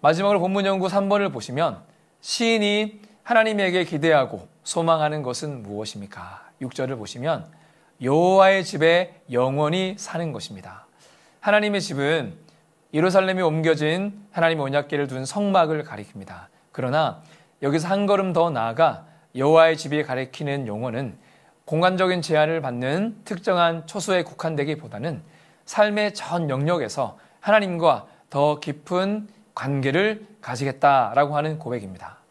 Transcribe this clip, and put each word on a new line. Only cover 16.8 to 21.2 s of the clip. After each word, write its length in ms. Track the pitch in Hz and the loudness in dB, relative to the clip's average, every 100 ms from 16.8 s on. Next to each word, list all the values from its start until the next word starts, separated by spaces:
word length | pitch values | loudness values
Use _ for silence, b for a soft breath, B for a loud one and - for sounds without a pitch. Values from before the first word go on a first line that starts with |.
| 127 147 151 - b b b b | -2 0 0 -4 b b b b
여기서 280 | 139 156 170 | -2 0 0
한 180 | 196 202 | 0 2
걸음 260 | 202 190 | 2 2
더 180 | 160 170 | 2 0
나아가 540 | 135 113 113 160 - b b b | 0 -4 2 2 2 b b b
여호와의 420 | 127 139 160 165 160 | -2 4 8 8 4
집이 280 | 139 151 | -2 -2
가리키는 640 | 147 127 131 - 147 139 123 | -2 -4 -6 -8 -6 -4 -6
영혼은 500 | 104 123 113 131 - | -6 -6 -6 -8 -10